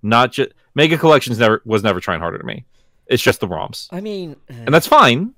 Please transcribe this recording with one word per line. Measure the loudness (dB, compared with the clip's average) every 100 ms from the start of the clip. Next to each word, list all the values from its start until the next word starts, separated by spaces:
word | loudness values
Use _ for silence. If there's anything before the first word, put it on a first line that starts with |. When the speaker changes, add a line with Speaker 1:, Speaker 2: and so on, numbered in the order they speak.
Speaker 1:
Not | 2 2 2
ju-, | -2 -6 _ _ 0
Mega | 0 2
Collections | 4 4 2 0
never, | 2 2 0
was | -2
never | 0 -2
trying | -4 -4
harder | -6 -8
to | -12
me. | -14 -16 _ _ _ _
It's | 0
just | 0 -2
the | -4
roms. | -6 -8 -12 -14
Speaker 2:
I | -12
mean, | -10 -10 -12 -16 _
Speaker 1:
And | -12 0
that's | 0 4
fine. | 4 6 2 -2